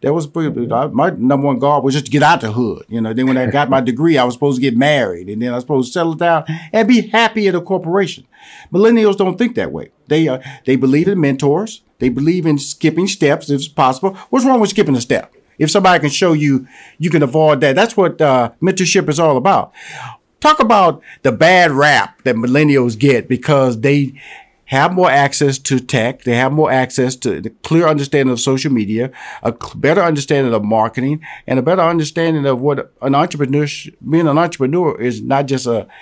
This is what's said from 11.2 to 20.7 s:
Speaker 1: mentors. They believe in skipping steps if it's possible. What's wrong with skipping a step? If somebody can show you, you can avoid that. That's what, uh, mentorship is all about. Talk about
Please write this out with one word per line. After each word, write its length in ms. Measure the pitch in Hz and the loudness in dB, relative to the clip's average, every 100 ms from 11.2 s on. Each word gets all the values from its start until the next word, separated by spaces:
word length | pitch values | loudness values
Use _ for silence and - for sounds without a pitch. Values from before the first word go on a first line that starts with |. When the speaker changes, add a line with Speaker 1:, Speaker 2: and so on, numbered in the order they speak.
Speaker 1:
mentors. 600 | 143 135 143 156 220 - _ _ | 0 0 0 0 -2 -10 _ _
They 100 | 127 | -2
believe 380 | 123 151 180 160 | 0 0 0 0
in 100 | 147 | -2
skipping 500 | - - 160 156 185 | -4 -4 -2 0 -2
steps 440 | - 147 156 - | 0 0 0 -2
if 80 | 143 | -4
it's 80 | 139 | -4
possible. 480 | - 135 131 190 190 - | 0 0 0 -4 -6 -4
What's 140 | 262 254 | 0 2
wrong 140 | 254 | 2
with 120 | 208 | 2
skipping 240 | 208 165 131 | 0 0 0
a 60 | |
step? 300 | 113 123 - _ _ - | 0 -4 -4 _ _ -4
If 140 | 151 | 0
somebody 300 | 208 190 175 | 2 4 2
can 80 | 147 | 0
show 240 | 143 185 | 0 0
you, 340 | 156 147 135 135 - - - | 2 2 0 -4 -16 -20 -8
you 120 | 165 | -2
can 140 | 160 | 0
avoid 380 | 143 151 156 143 | 2 2 2 4
that. 160 | 143 135 | 2 2
That's 180 | 226 - | 0 2
what, 240 | 175 180 | 0 2
uh, 320 | 151 131 117 - | 2 2 0 -2
mentorship 460 | 180 185 185 190 156 | -2 0 0 0 0
is 140 | 151 | 0
all 160 | 160 131 | 2 2
about. 340 | 135 160 - - - - - - _ _ | 2 2 0 -10 -20 -18 -18 -20 _ _
Talk 180 | 302 320 | 2 2
about 420 | 220 | 4